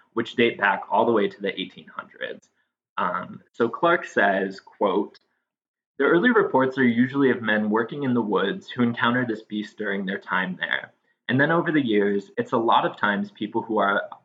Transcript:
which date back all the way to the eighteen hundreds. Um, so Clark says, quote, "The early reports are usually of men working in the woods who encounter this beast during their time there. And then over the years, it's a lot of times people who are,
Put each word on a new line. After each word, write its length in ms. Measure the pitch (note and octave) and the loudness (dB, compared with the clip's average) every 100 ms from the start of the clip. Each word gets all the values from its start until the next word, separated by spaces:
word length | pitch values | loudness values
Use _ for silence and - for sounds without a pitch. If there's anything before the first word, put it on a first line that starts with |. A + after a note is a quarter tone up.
| _ | _
which 220 | A#2 A#2 | -6 -4
date 240 | - A#2 - | 0 0 2
back 240 | G2+ F#2+ - | 0 0 0
all 160 | G2+ A#2+ | 0 2
the 60 | |
way 160 | A2+ G2 | 2 0
to 120 | G2+ | -2
the 180 | G2 F#2 | -6 -6
eighteen 280 | F2+ - - - | -8 -12 -18 -16
hundreds. 540 | - - B1 - _ _ _ _ _ - | -16 -12 -12 -12 _ _ _ _ _ -6
Um, 420 | F#2 F2+ F#2 - _ | -4 -4 -8 -14 _
so 160 | - A#2 | -4 -4
Clark 360 | - E3+ F3 | 0 2 2
says, 560 | - - G2+ G2 F#2+ F#2+ | 0 2 2 2 -2 -6
quote, 580 | - - - G#2 - - _ _ _ _ _ _ _ - | -18 -2 0 0 -2 -8 _ _ _ _ _ _ _ -2
"The 60 | |
early 260 | C#3 E3+ B3 | 2 4 4
reports 460 | A3+ - C3 C3 C#3 | 4 4 2 0 2
are 80 | |
usually 460 | B2 A#2 B2+ C#3 C3+ | 2 4 2 2 2
of 100 | G#2+ | 2
men 300 | A2 G#2+ G#2+ | 0 0 2
working 320 | G#2+ A#2 D3 | 0 -2 -4
in 100 | C3+ | -2
the 80 | A#2+ | 0
woods 500 | G#2 F#2 G2 F#2+ - | 0 0 0 -4 -6
who 120 | - | -2
encounter 420 | A#2+ A#2 A#2+ B2+ A#2+ | -2 2 0 0 -2
this 160 | G#2+ | -6
beast 360 | - G#2+ G#2 - | -8 -8 -8 -8
during 260 | G#2 G2 | -6 -4
their 140 | F#2+ G2 | -4 -8
time 400 | - F#2 F#2 E2+ | -4 -4 -4 -6
there. 320 | E2 C2 - _ _ _ - | -6 -6 -8 _ _ _ -4
And 120 | B2+ | 0
then 100 | D3 | 2
over 220 | E3+ E3 | 2 2
the 120 | D3+ | 0
years, 460 | B2 G#2 G2+ G2+ - - | 2 2 2 0 -4 -6
it's 160 | A#2 | -4
a 60 | A#2+ | -2
lot 280 | A2+ B2 E3+ | 2 2 0
of 100 | - | -2
times 360 | G#2 G2+ G2+ | -2 -2 -4
people 300 | - G#2 A2 | -8 -6 -6
who 160 | - G#2+ | -2 0
are, 240 | G2 G2+ - - | 2 0 -4 -12